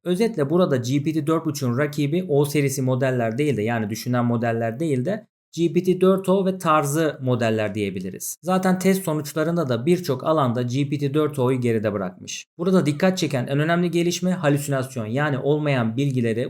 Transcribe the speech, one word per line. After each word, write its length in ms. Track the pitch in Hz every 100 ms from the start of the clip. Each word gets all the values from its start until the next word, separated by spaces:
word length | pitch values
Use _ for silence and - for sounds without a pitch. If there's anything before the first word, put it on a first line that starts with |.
Özetle 460 | 170 180 226 226 139
burada 260 | 170 180 135
G 280 | 117 139
P 100 | 147
T 140 | 156 147
dört 180 | 165 160
buçuğun 320 | 143 131 117
rakibi 480 | 147 147 143 170 185
O 160 | 143 147
serisi 360 | 151 139 135
modeller 560 | 127 127 131 127 113 113
değil 200 | 151 113
de, 40 |
yani 280 | 107 120 104
düşünen 360 | 107 - 123 120
modeller 540 | 117 117 113 117 120
değil 260 | 165 131 131
de 220 | 214 - _ _ -
G 180 | 170
P 100 | 160
T 180 | 185 185
dört 280 | 185 190 190
O 160 | 190 190
ve 120 | 185
tarzı 640 | 175 156 143 151 156 143
modeller 540 | 127 120 117 110 107 101
diyebiliriz. 640 | 98 95 92 92 - -
Zaten 380 | 160 185 185 185
test 240 | 185 190
sonuçlarında 680 | 190 151 147 - 156 170 143
da 160 | 117 135
birçok 380 | 180 180 127
alanda 380 | 156 160 131 113
G 280 | 123 127 143
P 80 | 147
T 160 | 143
dört 260 | 147 151 147
O'yu 220 | 123 131
geride 320 | 120 113 107
bırakmış. 520 | 104 95 - - - - -
Burada 280 | 170 185 147
dikkat 320 | 147 190 185
çeken 300 | 156 139 123
en 120 | 139
önemli 320 | 156 170 175
gelişme 400 | 170 170 175 180
halüsinasyon, 760 | 180 151 143 147 139 131 - 107
yani 320 | 123 151 135
olmayan 600 | 139 151 151 139 113 113
bilgilere 500 | 143 127 117 113 131